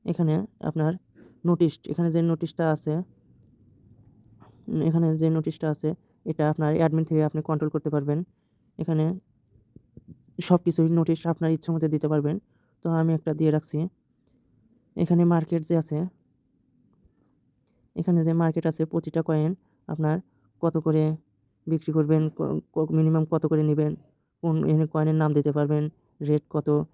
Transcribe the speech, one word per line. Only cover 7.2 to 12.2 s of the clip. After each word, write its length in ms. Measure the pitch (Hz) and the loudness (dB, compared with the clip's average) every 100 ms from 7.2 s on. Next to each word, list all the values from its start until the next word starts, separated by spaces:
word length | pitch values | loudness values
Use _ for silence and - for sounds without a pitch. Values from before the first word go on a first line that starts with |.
আপনি 180 | 151 156 | 0 -2
কন্ট্রোল 280 | 151 156 151 | -4 -2 -2
করতে 200 | 151 147 | -4 -2
পারবেন। 340 | 147 143 151 180 _ _ _ _ - | -2 -2 -4 -4 _ _ _ _ -10
এখানে 360 | 170 156 156 185 _ _ _ _ _ - _ - - - _ - | -2 0 0 -4 _ _ _ _ _ -20 _ -20 -20 -20 _ -12
সব 160 | - 175 | 2 2
কিছুই 240 | 175 165 165 | 2 2 2
নোটিশ 380 | 170 165 165 170 | 2 0 -2 -2
আপনার 240 | 160 165 | -2 -2
ইচ্ছে 220 | 160 - | -2 -2
মতো 160 | 165 156 | -2 0
দিতে 200 | 151 151 | 0 0
পারবেন। 300 | 151 | 0